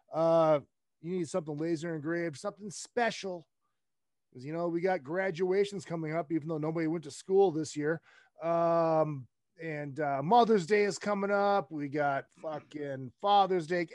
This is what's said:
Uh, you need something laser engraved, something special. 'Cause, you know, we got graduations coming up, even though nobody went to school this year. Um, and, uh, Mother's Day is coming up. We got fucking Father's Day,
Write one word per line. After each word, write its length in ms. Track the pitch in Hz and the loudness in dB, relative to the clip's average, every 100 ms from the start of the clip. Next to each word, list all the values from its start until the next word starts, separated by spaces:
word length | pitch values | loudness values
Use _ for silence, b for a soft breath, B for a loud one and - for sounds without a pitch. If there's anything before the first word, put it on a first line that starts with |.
| _ | _
Uh, 480 | 151 165 165 160 151 135 _ _ _ | 0 4 6 6 4 0 _ _ _
you 100 | 160 185 | -8 -6
need 120 | 165 | -4
something 280 | 185 156 147 | -4 -4 -4
laser 360 | 165 165 170 160 | -2 -2 -4 -6
engraved, 420 | 147 170 170 143 | -4 -4 -4 -6
something 340 | 302 302 208 | -10 -10 -12
special. 720 | - - - 226 - 196 175 - _ _ _ _ _ _ _ _ | -14 -8 -2 -2 -2 -8 -10 -14 _ _ _ _ _ _ _ _
'Cause, 100 | 127 | -16
you 80 | 135 | -8
know, 140 | 165 175 | -4 -2
we 140 | 170 | 0
got 220 | 185 185 | 0 0
graduations 840 | 131 175 190 160 185 190 202 202 - | -2 -2 -2 -2 0 2 2 -2 -6
coming 280 | 165 156 | -6 -4
up, 160 | 160 151 | -4 -2
even 160 | 160 147 | -4 -2
though 100 | 156 | -4
nobody 300 | 151 165 160 | -2 -2 -2
went 160 | 170 143 | -2 -6
to 60 | |
school 400 | - - 190 196 | -12 0 4 4
this 240 | 156 151 151 | 2 -4 -2
year. 260 | 147 165 b b b - | -2 -2 b b b -8
Um, 840 | 160 170 170 170 165 160 156 143 117 _ _ - | -2 2 2 4 4 4 2 -2 -10 _ _ -14
and, 380 | 160 151 147 135 | -10 -8 -8 -4
uh, 220 | 147 139 | -2 -2
Mother's 420 | 147 240 220 220 160 | 4 6 6 4 4
Day 180 | 208 | 2
is 140 | 208 175 | 2 -2
coming 340 | 202 202 196 | -4 -2 0
up. 400 | 202 202 202 - | 2 2 2 0
We 160 | 156 143 | -6 -6
got 360 | 143 143 139 131 _ | -2 0 -2 -6 _
fucking 680 | 160 151 127 147 143 135 131 - | -10 -10 -12 -10 -8 -8 -10 -4
Father's 460 | 202 202 190 185 151 | 2 4 4 2 0
Day, 200 | 175 170 | -2 -2